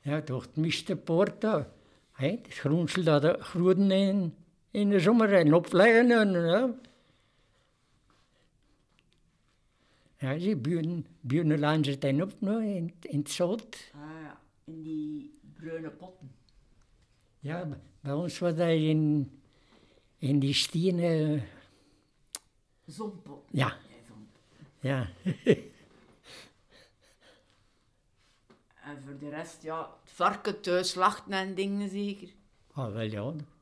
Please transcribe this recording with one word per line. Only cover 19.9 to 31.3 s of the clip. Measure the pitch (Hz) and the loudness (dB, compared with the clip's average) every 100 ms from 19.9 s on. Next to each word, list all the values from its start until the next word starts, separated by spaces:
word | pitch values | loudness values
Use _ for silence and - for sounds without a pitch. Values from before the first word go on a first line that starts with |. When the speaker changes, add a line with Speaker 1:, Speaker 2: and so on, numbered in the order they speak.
| _ _ _ | _ _ _
Speaker 1:
in | 135 143 | 0 2
die | 135 | 2
stenen. | 135 - 160 185 175 170 160 151 151 104 - - _ _ _ _ _ _ - _ _ _ _ | 0 -2 0 0 2 2 2 0 -2 -4 -16 -20 _ _ _ _ _ _ -14 _ _ _ _
Speaker 2:
Zonpot. | - 156 214 185 - 139 _ | -20 -14 -14 -14 -20 -20 _
Speaker 1:
Ja. | - 131 | -4 -4
Speaker 2:
Ja, | - - - - | -6 -20 -20 -20
zonpot. | - - _ _ _ - _ | -20 -20 _ _ _ -20 _
Speaker 1:
Ja. | 131 135 95 - | -6 -4 -6 -8
<laughs> | 185 - - 175 - _ _ _ _ _ - - - _ _ _ _ _ _ _ _ _ _ _ _ _ _ _ _ _ _ _ _ _ _ _ | -8 -2 2 2 -2 _ _ _ _ _ -20 -20 -20 _ _ _ _ _ _ _ _ _ _ _ _ _ _ _ _ _ _ _ _ _ _ _
Speaker 2:
En | 143 143 | -18 -16
voor | 135 139 | -16 -14
de | 147 | -12
rest, | 151 165 - | -12 -14 -14
ja, | 156 160 - - | -10 -10 -10 -18
het | _ | _
varken | - 180 196 214 202 | 0 0 0 -6 -4
thuis | 185 180 180 | 0 0 0
slachten | 185 185 202 - | 2 2 0 -6